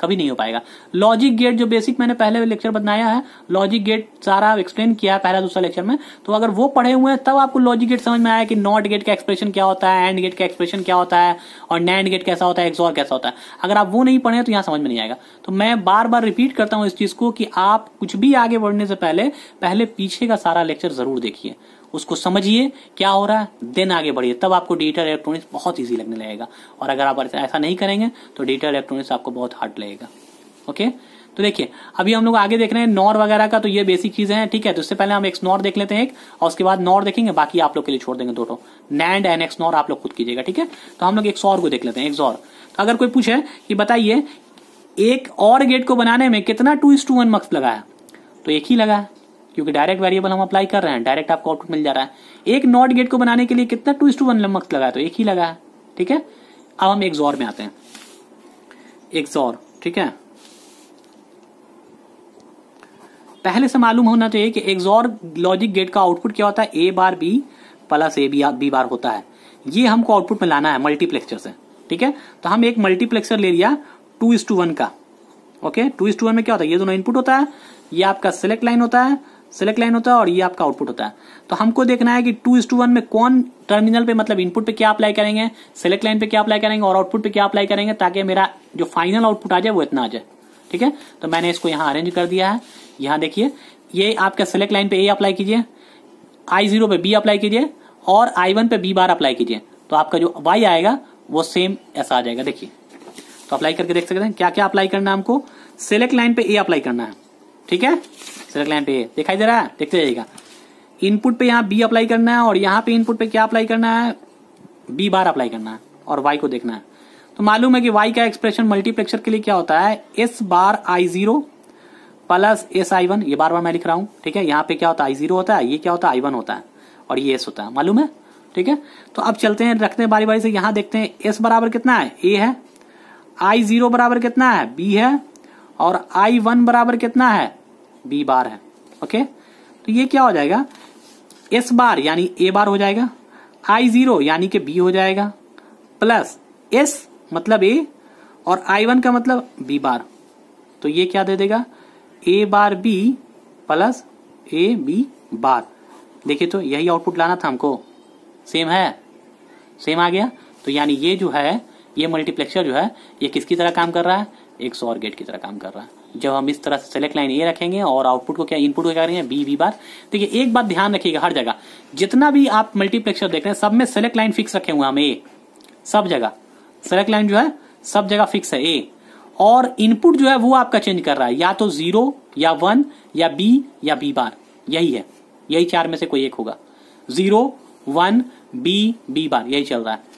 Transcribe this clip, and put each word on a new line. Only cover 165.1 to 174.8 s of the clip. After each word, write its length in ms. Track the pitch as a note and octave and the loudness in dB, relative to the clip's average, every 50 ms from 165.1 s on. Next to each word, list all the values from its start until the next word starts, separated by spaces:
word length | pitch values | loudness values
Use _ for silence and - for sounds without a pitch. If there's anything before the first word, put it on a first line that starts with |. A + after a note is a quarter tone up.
| - | -10
की 80 | - A2+ | -12 -14
तरह 140 | G#2+ G2 F#2 | -16 -14 -14
काम 200 | - G2 G#2 G2+ | -14 -14 -14 -14
कर 120 | F#2+ F#2+ | -14 -14
रहा 140 | - - - | -16 -16 -20
है। 60 | - - - - - - | -20 -20 -20 -20 -20 -12
जब 180 | A#2 B2 C#3 C3+ | -8 -4 -4 -2
हम 160 | C#3 C3+ C#3+ | -2 -2 -4
इस 140 | D3 - - | -6 -6 -4
तरह 140 | C#3+ C#3+ C#3 | -4 -4 -4
से 140 | - - | -6 -8
select 240 | - B2+ C#3+ D3 - | -8 -6 -6 -4 -4
line 160 | D3+ C#3+ C3+ | -4 -4 -2
ए 120 | C3 D3 E3 | -2 -2 -2
रखेंगे 360 | E3+ D#3+ - E3+ F3 F#3 G3+ | -2 -2 -4 -6 -4 -4 -2
और 260 | G3 D3+ C3 C3+ C3 B2+ | -2 0 0 2 2 2
output 300 | B2+ B2 - - D3 D#3+ | 0 0 -2 -6 -6 -6
को 80 | D#3+ | -6
क्या, 120 | - D#3+ D3+ | -4 -2 0
input 260 | C#3+ C#3+ C#3 E3 D#3+ | 0 0 0 -2 -2
को 60 | E3+ | -2
क्या 140 | D#3+ E3 D#3+ | 0 0 -2
करेंगे, 180 | E3+ F3 F3+ D3 | -2 -2 -4 -6
बी 200 | A#2+ C3+ C#3+ C#3+ | -6 -6 -6 -4
B 100 | C#3 C#3+ | -4 -2
बार। 220 | C#3 - G#3+ G#3 - - - - - - - | 0 0 -2 -2 -6 -14 -20 -20 -20 -12 -8
देखिए, 160 | - G3+ G#3 - - | -4 -4 -2 -2 0
एक 200 | A#3 C4+ A#3+ A3+ | 0 0 2 2
बात 120 | B3 A#3 G3+ | 0 0 0
ध्यान 280 | F3+ F3+ G3 G#3 G3+ | 0 0 0 0 0
रखिएगा, 240 | - - F3 D#3 D3 | -2 -2 -2 -2 0
हर 140 | D#3 F3 D3 | -2 -2 -2
जगह 220 | C#3+ A#2 A#2 - - - - - - - - - | -2 -4 -4 -6 -8 -12 -20 -20 -20 -20 -16 -6
जितना 360 | C#3 F#3+ F#3+ - B3+ D4 D4 | -4 -4 0 4 4 4 6
भी 140 | C#4 C#4+ C#4 B3+ | 6 4 4 4
आप 220 | G#3+ G#3+ A3 - - G3+ | 4 2 0 0 -2 -2
multiplexer 500 | G3 G3 A3+ A#3 G#3+ G#3 F#3 - G3+ F3+ | -2 0 -2 -2 -2 -4 -4 -2 -4 -4
देख 160 | E3+ D#3 D3 | -2 -4 -4
रहे 100 | G3+ G3+ | -4 -2
हैं, 60 | - | -2
सब 140 | G#3+ G#3 A3 | 0 2 4
में 120 | A#3+ B3+ A#3+ | 2 2 2
select 300 | - G#3 A3 A#3+ A#3+ A3 | 0 -2 -2 0 0 0
line 140 | A3 A3 | 0 0
fix 240 | - - G#3 - - | 0 -2 -4 -4 -4
रखे 160 | F#3 F#3 - | -6 -4 -2
हुए 100 | D#3 D3 | -2 0